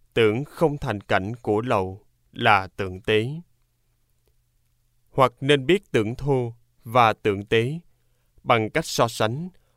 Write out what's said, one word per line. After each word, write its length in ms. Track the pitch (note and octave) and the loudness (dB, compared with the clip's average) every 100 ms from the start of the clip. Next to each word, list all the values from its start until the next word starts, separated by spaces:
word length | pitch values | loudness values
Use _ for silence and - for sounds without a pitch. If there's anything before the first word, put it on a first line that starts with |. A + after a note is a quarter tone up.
| _ | _
Tưởng 300 | A#2 A2 A2+ | 2 2 2
không 340 | D3 - D#3+ C#3+ | -6 -2 -2 0
thành 240 | - G2+ | -6 -6
cảnh 340 | - G#2 F#2+ A#2+ | -2 -2 -2 -6
của 260 | - G#2 | -2 -2
lậu 400 | A#2+ A2 F#2+ F#2+ _ _ _ | 0 -2 -2 -10 _ _ _
là 360 | - A#2 G2+ F#2 | -2 4 4 2
tưởng 340 | - F#2+ F#2 | -8 -8 -6
tế. 280 | - G#2+ A#2+ D#3+ - _ _ _ _ _ _ _ _ _ _ _ _ _ _ _ _ | 0 0 0 -8 -16 _ _ _ _ _ _ _ _ _ _ _ _ _ _ _ _
Hoặc 240 | - B2+ - | 0 0 0
nên 240 | C3+ C#3+ C3 | 0 0 2
biết 260 | G3 _ | -2 _
tưởng 240 | D3+ D3 B2 | -2 0 -4
thô 380 | C#3 C3 A#2+ A#2 _ _ | -2 -2 -4 -10 _ _
và 300 | A#2 B2 A2+ | -2 2 2
tưởng 320 | G#2 G#2+ G2 G2+ | 2 -2 -2 0
tế 340 | A2+ A#2+ E3 _ _ _ _ _ _ C3 | 0 0 -6 _ _ _ _ _ _ -2
bằng 240 | A#2 G#2+ | 0 0
cách 160 | D#3 - | -4 -6
so 220 | - A#2+ | -2 -2
sánh 420 | - A2 C3 F3+ _ _ | 0 -4 -4 -10 _ _